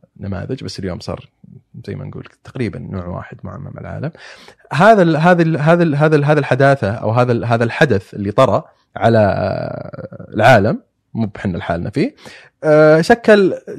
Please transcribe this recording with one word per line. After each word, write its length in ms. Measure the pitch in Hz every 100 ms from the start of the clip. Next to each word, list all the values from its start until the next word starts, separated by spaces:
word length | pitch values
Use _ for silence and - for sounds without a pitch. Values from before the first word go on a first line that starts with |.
| _ -
نماذج، 440 | 98 95 104 135
بس 160 | 104 -
اليوم 200 | 95 87
صار 300 | - - - _ - - _ - -
زي 80 | 101
ما 100 | 98
نقول 220 | - - _
تقريبًا 360 | - 135 110 87
نوع 280 | 87 98 87
واحد 300 | 90 - -
معمم 340 | 95 95 95 -
العالم. 340 | 87 98 135 - - - - - -
هذا 280 | 135 202 220
ال-، 160 | 170 151
هذا 240 | 170 175
ال-، 160 | 160 156
هذا 260 | 151 175
ال-، 120 | 170 143
هذا 200 | 156 151
ال-، 100 | 143
هذا 140 | 151
الحداثة 520 | 139 131 139 135 101
أو 200 | 110 107
هذا 200 | 117 123
ال-، 140 | 117 113
هذا 180 | 117
الحدث 500 | 117 - 156 98 -
اللي 180 | 104 101
طرأ 340 | 104 131 113 - _ _ -
على، 220 | 110 113
آه، 1160 | 101 98 98 50 50 - - - - - -
العالم، 480 | - 110 120 101 226 _ _ _
مو 120 | 117 107
بحنا 320 | - 101 98
لحالنا 320 | - 85 90
فيه، 260 | 135 240 - - - - _
آه، 380 | 156 151 156 156
شكل، 520 | 170 233 - 208 185 - -